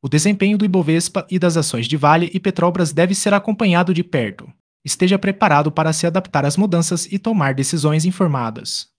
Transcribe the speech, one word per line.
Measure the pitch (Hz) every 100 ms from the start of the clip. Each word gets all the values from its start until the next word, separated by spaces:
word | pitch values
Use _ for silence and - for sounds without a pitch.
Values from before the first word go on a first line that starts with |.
O | 139
desempenho | 151 170 202 196 208
do | 208
Ibovespa | 185 156 165 170 190 175
e | 185
das | 175 160
ações | 151 120 117
de | 151
Vale | 147 165 170
e | 190
Petrobras | 190 185 175 175 165
deve | 147 180
ser | 190 208 202
acompanhado | 196 208 214 175 180
de | 175
perto. | 175 147 107 - - - _ _ 143
Esteja | - 185 196
preparado | 196 196 208 147 151
para | 151 160
se | 156 170
adaptar | 175 185 147 139
às | 147
mudanças | 208 170 165 175 -
e | 196
tomar | 226 214 139
decisões | 131 135 165 151 156 170
informadas. | 185 180 139 117 110 110 - -